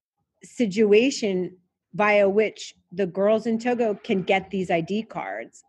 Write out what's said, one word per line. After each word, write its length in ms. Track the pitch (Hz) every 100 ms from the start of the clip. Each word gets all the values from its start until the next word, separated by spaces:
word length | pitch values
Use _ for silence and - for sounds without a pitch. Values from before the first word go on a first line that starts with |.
| _ _ _ _
situation 1120 | - - 220 190 214 208 269 - 208 185 180 - _ _ _
via 340 | 170 208 208 196
which 460 | 202 208 - - - _
the 140 | 175 190
girls 400 | 190 202 220 226
in 120 | 226
Togo 360 | 247 233 226
can 280 | 208 - 190
get 280 | 175 190 190
these 200 | 196 175
I 100 | 170
D 220 | 165 214
cards. 600 | 220 165 95 104 117 -